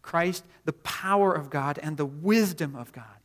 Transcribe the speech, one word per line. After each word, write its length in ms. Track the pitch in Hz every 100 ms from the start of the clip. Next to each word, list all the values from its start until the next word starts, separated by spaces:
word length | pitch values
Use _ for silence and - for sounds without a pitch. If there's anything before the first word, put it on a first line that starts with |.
Christ, 420 | - 170 175 180 - _ 156
the 80 |
power 600 | - - - 190 202 196
of 160 | 165 139
God 300 | 147 139 143
and 160 | 151 151
the 80 | 143
wisdom 720 | 143 180 226 202 165 151 135
of 160 | 117
God. 260 | 127 110 98